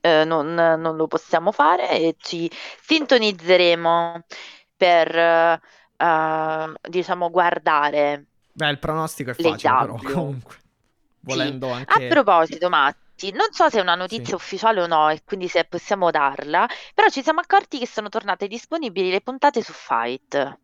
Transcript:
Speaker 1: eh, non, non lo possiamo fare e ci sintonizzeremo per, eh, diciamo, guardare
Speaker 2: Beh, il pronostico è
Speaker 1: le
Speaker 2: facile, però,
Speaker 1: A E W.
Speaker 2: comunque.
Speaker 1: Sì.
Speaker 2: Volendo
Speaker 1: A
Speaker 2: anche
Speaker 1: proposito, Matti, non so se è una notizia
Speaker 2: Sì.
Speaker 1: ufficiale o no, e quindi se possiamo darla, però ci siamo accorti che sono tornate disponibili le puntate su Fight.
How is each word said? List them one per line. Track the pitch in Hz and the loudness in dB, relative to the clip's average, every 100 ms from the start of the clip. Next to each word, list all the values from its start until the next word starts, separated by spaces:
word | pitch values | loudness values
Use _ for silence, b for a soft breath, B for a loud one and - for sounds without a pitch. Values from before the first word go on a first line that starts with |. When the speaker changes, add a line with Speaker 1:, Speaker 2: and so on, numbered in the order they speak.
Speaker 1:
eh, | 170 156 | 2 4
non, | 160 160 147 | 2 0 -2
non | 170 165 160 165 160 | 0 2 2 -2 -4
lo | 160 | -4
possiamo | 156 - 165 175 | -4 -2 -2 0
fare | - 302 359 - 151 | 2 2 2 0 0
e | 165 - | 0 -2
ci | - 170 170 B B B | -8 -8 -8 B B B
sintonizzeremo | - 320 285 247 214 180 165 180 175 170 165 170 170 170 - B B B _ _ | -2 -2 2 2 2 -2 2 4 4 2 2 0 0 -6 -16 B B B _ _
per, | 180 170 160 165 | 4 6 4 2
eh, | 170 165 165 165 _ _ _ - 170 160 160 160 156 156 156 156 - | 4 4 4 2 _ _ _ -2 0 2 0 -2 -4 -4 -8 -12 -8
diciamo, | 175 170 180 175 | -6 -4 -4 -2
guardare | 175 175 170 165 151 147 147 143 143 - _ _ | 0 0 0 0 2 2 0 0 -2 -10 _ _
Speaker 2:
Beh, | - 151 | -6 -4
il | 143 | -4
pronostico | 151 156 160 - 127 | -4 -4 -6 -8 -10
è | 127 | -2
Speaker 1:
le | |
Speaker 2:
facile, | 165 - 143 127 | -2 0 2 2
però, | 113 117 | 0 -6
Speaker 1:
A | |
E | 135 | -8
W. | |
Speaker 2:
comunque. | 139 147 131 - - _ _ _ _ _ _ - | -6 -6 -10 -16 -20 _ _ _ _ _ _ -8
Speaker 1:
Sì. | |
Speaker 2:
Volendo | 131 139 131 131 123 135 | -4 -4 -6 -8 -6 -2
Speaker 1:
A | 415 | -2
Speaker 2:
anche | - | 2
Speaker 1:
proposito, | 294 208 170 165 - 180 | 2 4 4 2 -2 0
Matti, | 160 143 - _ - - | 2 0 -2 _ -12 -8
non | 226 427 | -2 -2
so | - 320 | 2 2
se | 220 | 2
è | |
una | 180 175 | 0 -2
notizia | 185 226 - | -4 -8 -8
Speaker 2:
Sì. | 185 | -10
Speaker 1:
ufficiale | - 196 226 208 | -8 -2 0 2
o | 170 | 2
no, | 160 156 | 2 2
e | 156 | 0
quindi | - 196 180 | -6 -8 -4
se | 175 | -2
possiamo | - 175 - 202 175 | -2 -6 -6 0 0
darla, | 156 139 139 143 170 226 B B | 2 0 -2 -2 0 0 B B
però | - 427 | 2 2
ci | 277 | 2
siamo | 294 320 | -2 -2
accorti | 349 392 381 269 | 2 0 0 -6
che | 240 | -8
sono | - 208 | -8 -8
tornate | 220 202 180 202 | -6 -4 -4 -6
disponibili | 233 - 330 262 175 185 | -8 -8 -6 -4 -2 -2
le | 190 | -2
puntate | - 262 285 247 | -4 0 0 0
su | - | -4
Fight. | - - 117 120 131 _ 143 139 139 | -10 -4 -2 -2 -6 _ -4 -4 -6